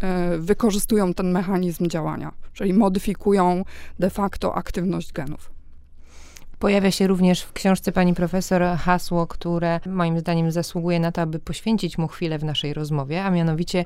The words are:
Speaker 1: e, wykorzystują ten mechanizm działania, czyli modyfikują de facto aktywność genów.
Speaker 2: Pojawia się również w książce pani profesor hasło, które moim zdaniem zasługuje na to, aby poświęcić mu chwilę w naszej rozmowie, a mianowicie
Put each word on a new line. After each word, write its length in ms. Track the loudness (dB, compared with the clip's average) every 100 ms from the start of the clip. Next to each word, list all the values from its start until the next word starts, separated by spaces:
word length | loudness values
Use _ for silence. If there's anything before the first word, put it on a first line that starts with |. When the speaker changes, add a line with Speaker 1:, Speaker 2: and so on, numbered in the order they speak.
Speaker 1:
e, 380 | 0 0 0 0
wykorzystują 760 | 0 2 2 0 2 2 2
ten 160 | 0 0
mechanizm 580 | 0 0 0 0 0 -2
działania, 440 | -2 -4 -6 -8 -10 -12
czyli 220 | -4 2
modyfikują 880 | 4 4 4 -2 0 2 4 4 2 -2 -10 -12 -2
de 120 | -2
facto 440 | 0 -4 -2 -4
aktywność 580 | -4 -4 -4 -2 -2 -4
genów. 380 | -6 -6 -8 -10 -14 -16 -18 -20 -20 -20 -18 -18 -16 -14 -2
Speaker 2:
Pojawia 320 | 2 4 4
się 160 | 4 2
również 360 | 6 4 4
w 100 | -2
książce 400 | -2 2 2 2
pani 220 | 2 2
profesor 480 | 2 0 -2 0 2 2 2
hasło, 480 | 2 0 2 0 0
które 540 | -4 -4 0 0 -2 -2
moim 340 | 0 0 0
zdaniem 300 | 0 2 2
zasługuje 500 | 0 -2 -2 0 2
na 120 | 0
to, 100 | 0
aby 160 | -2 -4
poświęcić 600 | -6 -6 0 0 0 -2
mu 100 | -4
chwilę 300 | -4 -4 -2
w 60 |
naszej 300 | -2 -2 -4
rozmowie, 500 | -4 -2 -2 -2 -2
a 60 | 0
mianowicie 540 | 2 2 0 0 -2